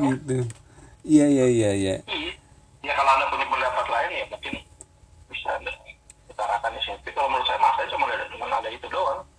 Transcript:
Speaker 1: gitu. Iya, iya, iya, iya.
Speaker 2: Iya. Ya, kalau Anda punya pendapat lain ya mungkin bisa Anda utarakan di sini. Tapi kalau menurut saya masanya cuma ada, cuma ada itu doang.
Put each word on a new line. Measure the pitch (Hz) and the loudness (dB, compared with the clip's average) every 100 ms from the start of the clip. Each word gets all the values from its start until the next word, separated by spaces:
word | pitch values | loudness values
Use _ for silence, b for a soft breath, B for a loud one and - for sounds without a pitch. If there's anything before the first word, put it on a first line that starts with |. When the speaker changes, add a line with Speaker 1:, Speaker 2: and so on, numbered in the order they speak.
Speaker 1:
gitu. | 139 131 143 127 117 - - b b b | 2 0 -2 -2 -2 -8 -20 b b b
Iya, | - 151 147 | 4 6 8
iya, | 139 127 | 6 6
iya, | 120 104 | 6 4
iya. | 98 95 - | 2 0 -2
Speaker 2:
Iya. | - - 330 - - - - - | -4 -6 -6 -10 -18 -20 -20 -12
Ya, | - | -4
kalau | - - | 2 4
Anda | 160 - | 4 2
punya | - - | -2 -2
pendapat | - - - - | -2 -2 -2 -2
lain | 117 110 | -2 -2
ya | - - | -4 -8
mungkin | - - - - - - _ - - - | -10 -10 -10 -12 -20 -20 _ -20 -20 -14
bisa | - - | -10 -6
Anda | - - - - - - - - | -6 -8 -12 -16 -20 -20 -20 -16
utarakan | - 120 104 113 | -6 -2 -2 -2
di | - | -4
sini. | 101 101 | -6 -8
Tapi | - | -8
kalau | - 135 | -2 0
menurut | - - | 0 0
saya | - | 2
masanya | - - - | 2 2 -2
cuma | - - | -2 -2
ada, | - - | -4 -6
cuma | - 123 | -8 -4
ada | - 113 | -4 -4
itu | 117 123 | -8 -6
doang. | - - - - | -2 -2 -2 -8